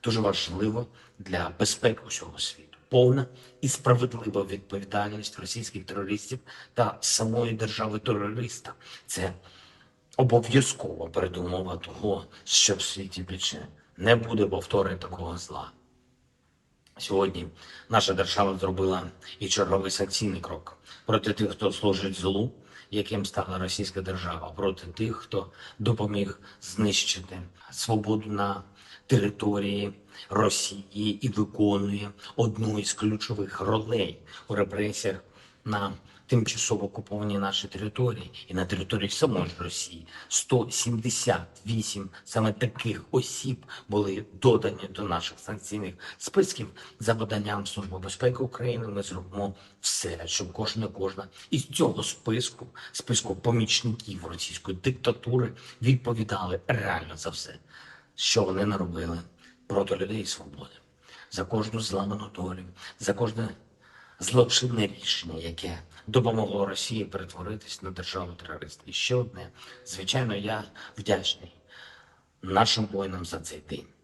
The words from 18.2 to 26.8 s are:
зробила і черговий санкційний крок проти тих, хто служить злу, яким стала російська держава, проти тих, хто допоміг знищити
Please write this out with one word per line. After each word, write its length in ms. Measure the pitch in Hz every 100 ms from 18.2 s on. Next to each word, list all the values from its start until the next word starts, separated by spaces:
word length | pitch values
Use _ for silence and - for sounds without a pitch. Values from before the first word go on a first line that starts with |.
| 95 - 101 95
зробила 540 | 95 92 95 92 90 - - -
і 80 | 98
черговий 440 | 98 95 98 95
санкційний 500 | - 98 - 110 87
крок 360 | 87 98 - - - - -
проти 280 | 110 107
тих, 180 | 101 104
хто 200 | - 101
служить 480 | 92 104 95 95 95
злу, 320 | 95 98 123 - - - -
яким 340 | 104 101 104 98
стала 320 | - 95 92
російська 440 | 90 - 101 98
держава, 500 | 92 92 87 82 80 80
проти 320 | 98 92 87
тих, 280 | - 110 110
хто 360 | - 98 - - - -
допоміг 600 | 107 110 104 101 98 - - -
знищити 800 | - 95